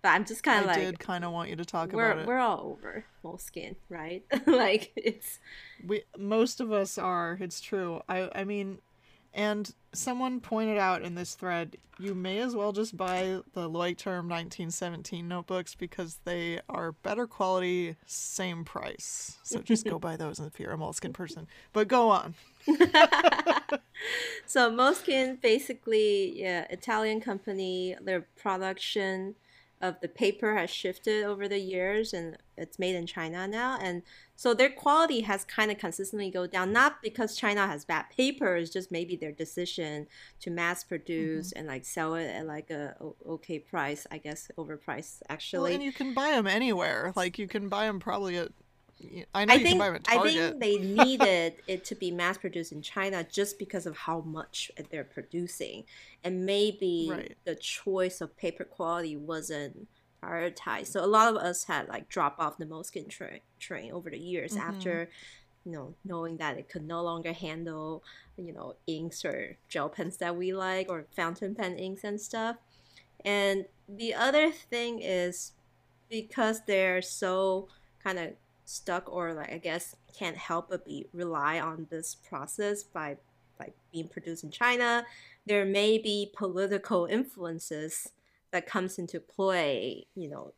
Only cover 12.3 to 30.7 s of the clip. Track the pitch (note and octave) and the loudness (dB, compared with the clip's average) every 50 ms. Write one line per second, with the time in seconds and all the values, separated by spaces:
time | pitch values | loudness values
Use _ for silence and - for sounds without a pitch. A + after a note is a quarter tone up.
12.3 | F#3+ G#3 B3 B3+ A#3+ G#3+ G3+ G#3 G3+ G3+ A3 A3 - E3+ F#3+ F3+ F#3 F3+ F#3+ F#3 | -2 -2 -2 -2 0 0 0 0 0 0 -2 -2 -2 -4 -2 0 0 0 0 0
13.3 | F#3+ F#3 - - _ F#3 E3+ E3 D#3+ E3+ F3 F3+ F3 - - G3+ F#3 F3 E3+ F3 | -2 -4 -6 -8 _ -6 -4 -2 -2 0 0 0 -2 -4 -4 -4 -4 -4 -4 -4
14.3 | E3+ E3 E3+ F3 - - E3+ E3 E3+ - F#3 F3 E3+ E3 F3+ - F#3 E3+ E3+ E3+ | -4 -4 -6 -8 -8 -8 -6 -6 -4 -4 -4 -4 -6 -8 -10 -8 -8 -8 -6 -4
15.3 | F3+ F3 E3+ - F#3 F3+ F3 - - - F3+ E3+ - - F3+ E3 - - - F3 | -6 -6 -4 -2 -2 -2 -2 -4 -8 -10 -10 -8 -6 -8 -8 -8 -8 -10 -6 -4
16.3 | F3 F3 E3+ E3+ E3 E3+ - - - F3+ E3+ E3 D#3 _ - - G#3 A3+ B3 A3+ | -4 -2 -2 -2 -4 -6 -8 -6 -6 -4 -4 -6 -8 _ -4 -2 0 0 -2 -4
17.3 | - - G3 F#3 F#3 F#3 F#3 F3+ F3+ F3+ F3 E3+ E3+ _ _ - - - - - | -2 -2 0 2 2 2 2 2 2 0 0 -2 -6 _ _ -12 -10 -8 -8 -6
18.3 | - - F#3 F#3 E3+ E3+ E3 - - - - - - - - - - - - - | -4 -4 -4 -4 -4 -6 -8 -6 -6 -6 -6 -6 -8 -10 -10 -10 -8 -8 -10 -10
19.3 | - - - - - A3 - - A#3 A3 A3 G#3+ F#3+ D#3+ - E3+ D#3+ D#3+ E3 D3+ | -14 -14 -10 -6 -6 -6 2 2 2 2 4 -2 -4 -2 -4 -6 -4 -4 -6 -6
20.3 | - - D3+ D3+ - - - - - D#3 D#3 - D3+ - - E3 - - F3+ E3 | -6 -6 -10 -10 -10 -10 -8 -6 -6 -4 -6 -6 -6 -6 -6 -8 -6 -8 -10 -10
21.3 | - D#3+ D#3+ - - - - - - G#3+ G#3+ G3 B3+ B3 A#3 A3 G3+ F3 - - | -10 -14 -14 -16 -20 -20 -20 -2 2 2 4 6 6 8 8 8 8 6 4 -2
22.3 | E3+ - - - _ _ - - D#4+ C#4+ F4 F4 - D#4 E4 - - C#4+ F4 F4 | -10 -14 -18 -20 _ _ 4 4 8 8 8 10 12 10 10 12 10 8 8 8
23.3 | - - - E4+ C4+ D4 - - D4 C#4 _ _ _ - G#4 A4 - - - A#4 | 6 6 4 4 4 4 2 0 -4 -4 _ _ _ -10 -6 -6 -4 -4 -4 -6
24.3 | - - - - - C4+ A#3+ A#3 A3+ A#3+ B3+ C#4 F4+ F#4 - - C#4 C4+ C4 B3+ | -8 -10 -10 2 6 6 6 8 8 6 6 6 6 4 2 2 4 4 4 2
25.3 | C4 B3+ - A#3 A3 C4+ C4+ - B3 - _ A3+ A3 G#3+ G#3+ G#3 G3+ G3 G3 F3+ | 0 2 6 6 6 6 4 -2 -8 -6 _ 4 6 6 6 6 6 4 2 0
26.3 | - - F#3+ F#3 F3+ F3 - - - F#3 - - A3+ G#3+ A3 G#3+ G#3+ A3 G#3+ B3 | -2 -2 -2 0 0 -2 -2 -4 -8 -8 -2 0 2 2 4 2 2 0 0 -2
27.3 | G3 G3 - - G3 F#3+ F#3+ F#3 F#3 F#3 F3+ F#3 F#3 - - F#3+ F#3 F3 E3+ _ | -4 -4 -4 -4 -2 -2 -2 -2 0 -2 -2 -2 -4 -4 -2 -2 -2 -2 -2 _
28.3 | _ - - G#3 F#3+ F#3 F#3+ F#3+ F#3+ F#3 - - - G#3+ G3 F#3+ F#3+ F#3+ F#3+ G3 | _ -4 -2 -2 0 0 0 -4 -4 -4 -6 -2 0 0 2 2 0 0 -2 -6
29.3 | G3+ _ _ _ _ - _ _ _ _ F#3+ F#3 F3+ - - E3+ - - A#3+ G3 | -8 _ _ _ _ -20 _ _ _ _ -4 -4 -4 -4 -8 -10 -2 2 2 2
30.3 | G3+ - A#3+ G#3+ G#3+ G3+ E3+ F3+ | 2 2 0 2 2 2 0 -2